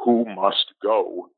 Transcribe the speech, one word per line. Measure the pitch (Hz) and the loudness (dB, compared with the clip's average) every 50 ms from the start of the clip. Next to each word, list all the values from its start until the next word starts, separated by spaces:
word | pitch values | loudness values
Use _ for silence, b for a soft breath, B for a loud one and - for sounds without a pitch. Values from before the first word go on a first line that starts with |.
| - | 0
who | 123 120 113 120 | 2 2 2 2
must | 113 98 92 95 98 98 - - - - _ | -2 -2 0 0 0 2 0 -4 -4 -6 _
go | - 104 110 107 92 - - 87 87 - _ | -2 0 0 0 0 -2 -6 -12 -14 -14 _